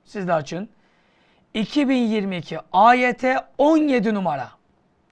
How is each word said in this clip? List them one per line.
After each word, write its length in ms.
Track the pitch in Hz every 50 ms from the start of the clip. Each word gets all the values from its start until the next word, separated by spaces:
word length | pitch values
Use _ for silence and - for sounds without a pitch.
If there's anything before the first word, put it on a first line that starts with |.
| _
Siz 240 | _ - 208 185 175
de 40 | 170
açın. 360 | 160 147 - 165 170 208 233 _ _ _ _ _ _ _ _ _ _ _ _ _ _ _ _ -
İki 340 | 220 214 - - 294 294 254
bin 80 | 269
yirmi 400 | 247 240 220 220 214 190 196 185
iki 220 | 175 - - 165 156 - _ -
A 220 | 185 208 233 247
Y 220 | 254 254 247 240
T 300 | - - 254 262 262 - _ _ -
on 180 | 269 302 330
yedi 380 | 311 302 294 262 247 190 220 214
numara. 340 | 202 190 170 147 139 123 - - _ _ _ _ _ _ _ _ _ _ _